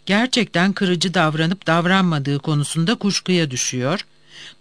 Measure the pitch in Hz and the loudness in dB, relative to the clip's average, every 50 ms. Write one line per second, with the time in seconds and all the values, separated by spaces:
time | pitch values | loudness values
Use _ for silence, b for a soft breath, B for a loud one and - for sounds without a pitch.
0 | - - 190 214 240 254 - 254 196 - - 170 180 202 190 - 202 180 180 170 | -4 -2 0 0 0 0 0 0 -2 0 0 2 2 2 2 0 0 0 0 0
1 | 165 190 160 185 160 156 151 156 160 165 - - - - 160 170 170 180 190 190 | 0 0 2 2 2 2 2 0 0 0 -2 -2 -2 0 0 2 2 2 2 2
2 | 185 175 160 143 135 143 143 139 - 160 156 147 143 - - 165 165 165 233 - | 2 2 0 0 -2 -2 -2 -2 -2 -2 0 0 -2 -2 -2 -2 0 0 0 0
3 | - 202 185 - - - 185 175 165 143 127 120 - - 127 127 123 135 175 208 | -2 -2 -2 -2 -2 0 0 0 0 0 -2 -4 -4 -4 -4 -2 -2 -2 -2 -4
4 | - B B B B B B B B B B B | -6 B B B B B B B B B B B